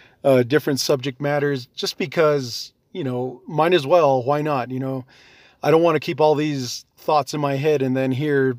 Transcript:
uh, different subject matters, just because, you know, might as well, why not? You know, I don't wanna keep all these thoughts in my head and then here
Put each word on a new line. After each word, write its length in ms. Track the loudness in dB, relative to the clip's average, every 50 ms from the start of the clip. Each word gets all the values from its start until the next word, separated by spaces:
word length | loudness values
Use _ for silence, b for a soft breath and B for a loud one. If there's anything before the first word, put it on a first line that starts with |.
| b b b b 2
uh, 200 | 4 4 4 4
different 360 | 2 2 0 0 0 -4 -2
subject 400 | 0 0 -2 -2 -2 -8 -8 -6
matters, 460 | -4 -2 -2 -2 -2 -2 -4 -4 -8 _ _
just 240 | -10 -10 -10 -6 -6
because, 760 | -8 -6 0 2 2 2 2 0 -4 -6 -10 -12 -14 -16 _ _ _ _ _
you 120 | -8 -6
know, 360 | -6 -4 -4 -6 -6 -8 -12 _
might 260 | -8 -2 0 2 2 2
as 140 | 2 2
well, 360 | 4 4 4 6 4 2 2 0
why 200 | 0 -2 -2 0
not? 280 | -2 -2 -4 -4 -6
You 100 | -6 -6
know, 240 | -6 -6 -6 -8 -10 b b b b b b b b b b b 0
I 80 | 4
don't 120 | 4 4 4
wanna 180 | 4 2 2
keep 200 | -2 -4 -2 2
all 140 | 2 2 4
these 500 | 2 0 -2 -2 -4 -6 -8 -10 -12 -14 _ _
thoughts 380 | _ -4 0 0 0 0 -2 -4
in 60 | -4
my 140 | -2 -2 -2
head 280 | 0 0 0 0 2 0
and 140 | 0 0
then 160 | 0 0 0 -2
here 440 | -2 -2 0 2 2 2 2 0